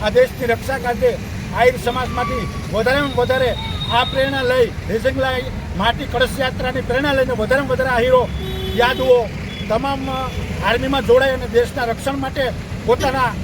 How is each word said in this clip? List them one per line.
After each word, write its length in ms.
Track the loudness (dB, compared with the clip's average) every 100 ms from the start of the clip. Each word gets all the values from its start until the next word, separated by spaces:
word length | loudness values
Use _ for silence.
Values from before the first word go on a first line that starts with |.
આ 60 | 4
દેશની 360 | 4 4 2 -2
રક્ષા 320 | -2 -2 -4
કાજે 400 | -2 2 0 0 -6 -8 -6 4
આહિર 160 | 4 4 -2
સમાજમાંથી 640 | -2 -2 -2 -2 -2 -4 -6 -4
વધારેમાં 440 | 0 2 2 2 2
વધારે 400 | 2 2 2 0 -4 -4 0
આ 120 | 0
પ્રેરણા 380 | 2 0 0 0
લઈ, 300 | 2 4 2 0 -4
રેજંગલા 420 | 0 0 0 0 -2 -4 -6 -6 0
માટી 280 | 0 0 -4
કળશ 340 | 0 0 0
યાત્રાની 420 | -4 -2 -4 -4
પ્રેરણા 320 | -2 0 2
લઈને 200 | 2 0
વધારેમાં 360 | 0 0 0 0
વધારે 200 | 0 0
આહિરો, 400 | 2 4 4 2 -4 -6 -4 -4 2
યાદવો 540 | 2 2 4 4 4 -6 -8 -8 -4
તમામ 300 | -2 -2 -4 -4 -4 -4 -6 -6 -2 0
આર્મીમાં 360 | 0 0 -2
જોડાય 300 | 4 4 4
અને 160 | 0 0
દેશના 360 | 2 2 -2
રક્ષણ 340 | -2 -2 -4 -4
માટે 360 | -4 -2 -2 -2 -8 -6 0
પોતાના 480 | 2 2 2 0 0